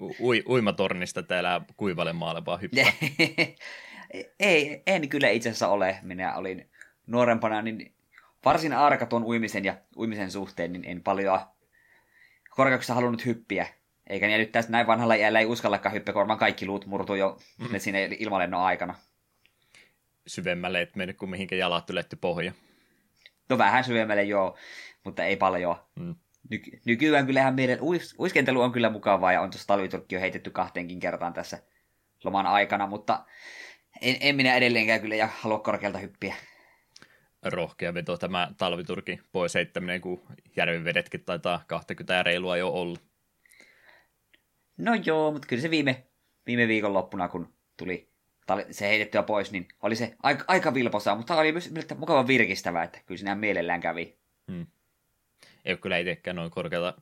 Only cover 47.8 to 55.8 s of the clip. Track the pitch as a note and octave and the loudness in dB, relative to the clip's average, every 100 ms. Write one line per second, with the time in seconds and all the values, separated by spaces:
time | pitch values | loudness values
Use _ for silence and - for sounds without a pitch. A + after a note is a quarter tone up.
47.8 | F2+ F2+ - _ _ _ - G2 - F2+ | -8 -8 -10 _ _ _ -4 -4 -4 -6
48.8 | G2+ G#2+ G#2 G#2+ G2+ G#2 G2 G2+ F2 _ | 0 0 2 0 2 0 -2 -6 -10 _
49.8 | G#2 A2+ A#2 - C3+ C#3+ - F#3 E3 C3 | -2 -2 -4 -2 0 0 2 2 2 2
50.8 | A#2+ G#2 G2+ G#2 A#2 E3 D#3 D#3+ E3 D#3+ | 0 0 0 -2 0 2 2 0 -6 -10
51.8 | D#3 - D#3+ D3+ B2 C3 G2+ F#2+ F#2 E2+ | -10 -6 2 4 4 4 2 0 -4 -2
52.8 | E2+ - - F#2 G2 G2+ G#2+ F2+ E2+ E2+ | -4 -8 -14 -8 -6 -2 0 0 0 -2
53.8 | E2 E2 E2 _ _ _ - F2+ E2 _ | -2 -4 -8 _ _ _ -12 -10 -12 _
54.8 | _ _ _ _ _ _ - _ - F2+ | _ _ _ _ _ _ -20 _ -6 -4